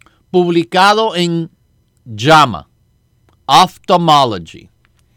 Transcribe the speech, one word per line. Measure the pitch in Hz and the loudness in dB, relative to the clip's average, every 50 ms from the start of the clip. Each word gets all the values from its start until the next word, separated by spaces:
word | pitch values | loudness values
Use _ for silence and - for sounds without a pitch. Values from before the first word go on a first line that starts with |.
| _ _ _ _ _ - | _ _ _ _ _ -4
publicado | - 180 180 175 175 170 165 - - 185 190 202 214 220 226 220 165 | -2 -2 -2 0 -2 -4 -4 -2 -2 0 2 2 2 0 -2 -4 -4
en | 175 175 170 170 170 165 175 _ _ _ _ _ _ _ _ _ _ _ 120 110 | -4 -4 -4 -4 -6 -8 -10 _ _ _ _ _ _ _ _ _ _ _ -20 -14
jama, | 104 117 147 160 156 143 127 95 73 73 _ _ _ _ _ _ _ _ _ _ _ _ _ _ _ - | -6 0 4 4 4 4 2 -2 -10 -14 _ _ _ _ _ _ _ _ _ _ _ _ _ _ _ -4
Ophthalmology, | - 139 160 185 180 - _ _ - 185 180 170 160 151 143 135 123 104 92 82 - - - - _ _ _ _ _ _ _ _ _ _ | 0 2 2 2 2 -4 _ _ -2 -2 0 0 2 2 2 0 -2 -4 -8 -12 -16 -20 -20 -20 _ _ _ _ _ _ _ _ _ _